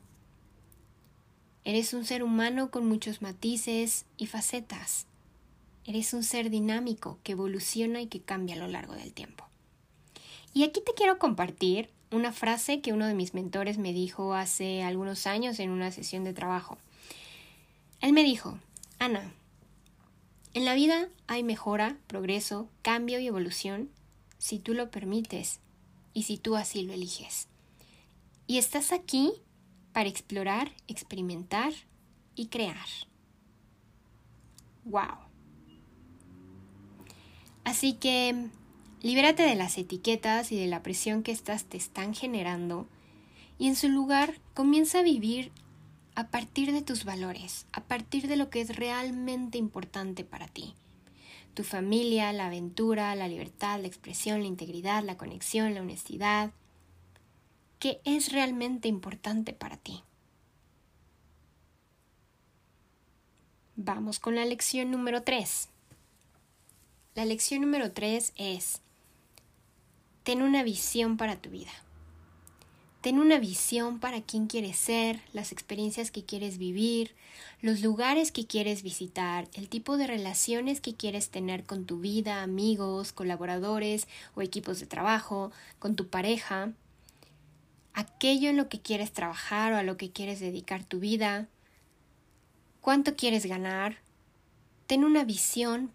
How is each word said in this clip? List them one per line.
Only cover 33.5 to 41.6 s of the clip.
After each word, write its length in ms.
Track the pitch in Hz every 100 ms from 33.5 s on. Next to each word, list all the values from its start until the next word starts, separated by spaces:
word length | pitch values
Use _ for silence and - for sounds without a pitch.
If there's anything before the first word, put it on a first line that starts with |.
| - _ _ _ - _ - - - - - - -
¡Wow! 400 | 233 202 - - - - - - - - - - - - - - - 92 - - - - - - - - - -
Así 300 | 226 254 269
que, 540 | 247 262 254 247 240 240 - - - - -
libérate 400 | 233 254 294 320
de 120 | 320
las 240 | 214 180 -
etiquetas 720 | 180 180 - 226 220 226 233
y 40 | 214
de 100 | 185
la 160 | 170
presión 400 | 185 185 - 214
que 100 | 220
estas 320 | 220 - 208